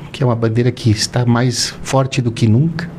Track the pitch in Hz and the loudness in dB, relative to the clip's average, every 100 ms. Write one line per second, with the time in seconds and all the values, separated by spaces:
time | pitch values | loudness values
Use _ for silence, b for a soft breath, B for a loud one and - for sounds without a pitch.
0 | - - 127 113 117 113 123 123 117 104 | -12 -2 0 2 0 2 0 0 0 2
1 | - 127 120 117 127 120 - - - 135 | 0 0 2 2 2 0 -4 -6 -2 0
2 | 131 - 120 110 110 113 165 160 - | 0 -2 -2 0 2 4 2 -2 -8